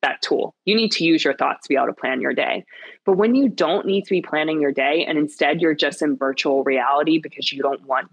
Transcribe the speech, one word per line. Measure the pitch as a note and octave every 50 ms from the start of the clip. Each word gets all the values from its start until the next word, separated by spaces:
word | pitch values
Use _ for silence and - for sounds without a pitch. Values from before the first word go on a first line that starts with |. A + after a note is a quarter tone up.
that | - C#3 C3 -
tool. | - - D3+ - - - - _ _
You | - G#3
need | A3 A3+ G#3+ -
to | - E3+
use | E3 E3 D#3 -
your | D3+ C3+
thoughts | - C#3 C#3 - - -
to | -
be | C#3+ C3
able | C3 A#2+
to | A2+
plan | - - B2+ C3 B2+
your | - C#3 B2+
day. | - D3 - - - - _ - - - - - _ _
But | - F#3+
when | F3+ G#3 A3+ A#3+
you | C4 C#4 B3+
don't | F#3 - F3 D#3 E3+ G3 -
need | - G3 G3 F#3+
to | -
be | G3 F3+
planning | - - - D3+ D3+ D#3+ D#3 D#3
your | D3 C#3 C3+
day | - C3+ C#3 D3+ E3 E3+
and | - D#3+ D3+
instead | D3 D3 - - D#3+ C#3+ D#3 F3
you're | E3+ E3 D#3
just | D3+ E3+ C#3+ C#3 -
in | E3 D3+ C#3+ C3
virtual | C3+ C3+ C3+ - - D3+ C#3 C3+ C3+
reality | C#3 C3+ C3 A#2+ B2+ C#3 C#3+ D3+ D#3+ D#3+ D#3+
because | D#3 D3 - - C3+ - -
you | C#3
don't | C#3 C#3 C#3 - C3+
want | C3+ C3 C3 F3+ F#3